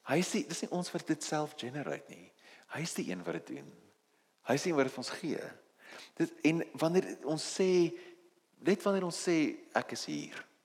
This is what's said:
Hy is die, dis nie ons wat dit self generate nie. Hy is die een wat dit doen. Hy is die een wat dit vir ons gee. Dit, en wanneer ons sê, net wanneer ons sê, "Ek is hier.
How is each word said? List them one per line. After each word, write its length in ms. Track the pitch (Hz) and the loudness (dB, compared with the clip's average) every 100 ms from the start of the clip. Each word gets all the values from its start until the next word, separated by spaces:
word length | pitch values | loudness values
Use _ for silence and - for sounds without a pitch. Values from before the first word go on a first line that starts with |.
| - | 2
Hy 100 | 147 | 2
is 100 | 185 | 2
die, 100 | 214 151 | 0 -2
dis 160 | 170 | -6
nie 80 | 202 | -2
ons 160 | 180 175 | -2 -2
wat 120 | 170 - | -6 -2
dit 180 | 156 | -2
self 300 | - 156 151 - | 0 -2 -2 -6
generate 500 | 120 143 139 139 - | -8 -6 -4 -6 -8
nie. 200 | - 90 _ - - - | -20 -20 _ -20 -20 -10
Hy 100 | 131 165 | -6 -4
is 80 | - | -4
die 120 | - | -4
een 120 | 90 170 | -4 -4
wat 140 | 160 | -6
dit 160 | - 143 | -6 -12
doen. 120 | 143 - _ _ _ _ _ _ - | -12 -20 _ _ _ _ _ _ 0
Hy 80 | 139 | 2
is 80 | |
die 80 | 185 | 2
een 60 | 151 | 2
wat 100 | 131 | 2
dit 60 | |
vir 80 | 131 | 0
ons 100 | 120 - | -8 -6
gee. 300 | 165 - - - _ _ - - - - | -4 -4 -6 -14 _ _ -20 -18 -18 -2
Dit, 140 | 170 - 147 | -2 2 2
en 120 | 165 - 127 | 4 -2 0
wanneer 280 | 160 180 190 - 131 | 4 4 2 -6 -2
ons 180 | 156 - - | -2 -2 2
sê, 120 | 190 180 165 - - - _ _ _ _ 135 | 6 6 4 0 -14 -20 _ _ _ _ 2
net 200 | 196 208 | 2 4
wanneer 200 | 196 180 | 2 0
ons 120 | - - | -2 2
sê, 100 | 165 139 - - | 4 4 0 -2
"Ek 180 | 120 - | -2 -2
is 120 | 120 - | -8 -6
hier. 400 | 147 151 - - _ | -6 -8 -12 -14 _